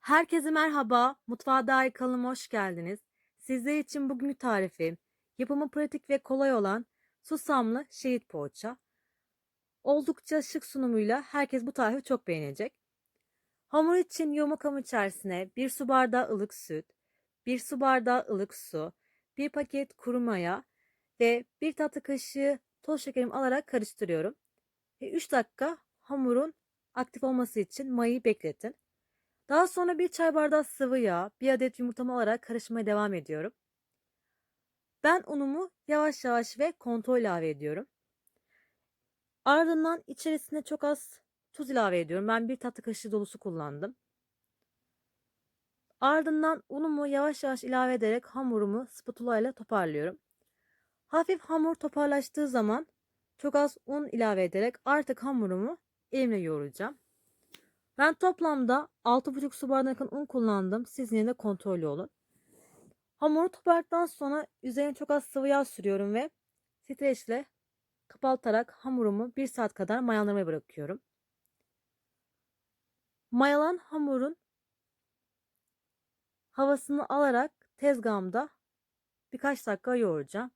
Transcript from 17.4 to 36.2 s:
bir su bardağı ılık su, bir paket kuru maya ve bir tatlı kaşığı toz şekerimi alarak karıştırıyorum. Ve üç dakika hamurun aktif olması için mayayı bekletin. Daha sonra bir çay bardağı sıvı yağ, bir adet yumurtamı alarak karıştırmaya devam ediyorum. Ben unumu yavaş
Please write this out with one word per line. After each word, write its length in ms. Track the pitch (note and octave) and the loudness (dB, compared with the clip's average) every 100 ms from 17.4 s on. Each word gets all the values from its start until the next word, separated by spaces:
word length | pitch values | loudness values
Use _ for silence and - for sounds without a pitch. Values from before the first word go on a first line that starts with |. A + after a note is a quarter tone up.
| - | -4
bir 140 | B3 | -4
su 200 | - C4+ | -4 0
bardağı 480 | C4+ C4 A#3+ B3 - | 4 4 4 0 0
ılık 260 | G3+ G3+ - | -4 -4 -8
su, 380 | - D#3+ D#3+ _ _ _ _ - | -10 -6 -6 _ _ _ _ -6
bir 120 | C#4+ | -4
paket 440 | D4 C#4+ C#4 C#4 | -4 -4 -4 -6
kuru 260 | _ - B3 | _ -4 -2
maya 440 | A#3+ G3 E3+ G3 - _ _ _ _ _ | 0 0 -2 -4 -8 _ _ _ _ _
ve 260 | A#3 A#3 - _ | 2 2 -2 _
bir 120 | D#4 | -6
tatlı 280 | - D4+ D4 | -2 -4 -4
kaşığı 580 | - C#4 - C#4 C#4 C4+ _ _ | -4 -6 -4 -2 0 0 _ _
toz 180 | - D4+ | -6 -4
şekerimi 320 | - C4 B3 | -4 -2 -2
alarak 340 | - C4 C4 D4 | 0 0 0 0
karıştırıyorum. 680 | B3+ G#3+ - F#3 E3 F3+ C#4+ _ _ _ _ _ _ | -4 -4 -6 -2 -2 -2 -6 _ _ _ _ _ _
Ve 100 | C4 | -6
üç 200 | E4+ - | -6 0
dakika 460 | C4+ A3 - C#4 E4 _ _ | 0 0 -4 -4 -4 _ _
hamurun 520 | _ C#4 B3+ A#3+ D#4 - _ _ _ | _ -2 2 2 0 -6 _ _ _
aktif 300 | - B3+ A#3+ | -8 -8 -4
olması 360 | C4 B3+ A#3+ A3 | -2 0 0 -2
için 320 | G3 - C4+ | -4 -6 -4
mayayı 320 | B3 A#3 B3 | 0 0 2
bekletin. 520 | A#3+ G#3+ - - - - _ _ _ _ _ _ _ | 2 0 -2 -8 -10 -12 _ _ _ _ _ _ _
Daha 180 | D4 F4+ | 4 4
sonra 300 | - F4+ D#4+ | 2 0 0
bir 80 | F4+ | -2
çay 280 | - E4 D#4 | 2 2 4
bardağı 280 | D4+ D4+ | 4 2
sıvı 360 | D4 - C4 C4 | 0 -2 0 2
yağ, 320 | A3 F3 G3 _ | 2 0 -4 _
bir 80 | B3+ | 0
adet 300 | C4 B3+ - | 2 0 -2
yumurtamı 340 | B3 A#3 B3+ | -8 -4 -4
alarak 280 | B3 G#3+ A#3 | 0 0 0
karıştırmaya 440 | - A#3 - A3+ G#3+ | -4 -8 -6 -4 0
devam 280 | G#3 G#3 | 0 0
ediyorum. 400 | F#3 D3 D#3 F#3 _ _ _ _ _ _ _ _ _ _ _ _ _ _ _ | -2 -6 -6 -6 _ _ _ _ _ _ _ _ _ _ _ _ _ _ _
Ben 200 | D4 F4+ - | 2 2 2
unumu 440 | C#4+ C#4 D4 F#4 _ - | -4 -2 -4 -6 _ -2
yavaş 380 | D4+ D4+ C#4+ | 0 0 -2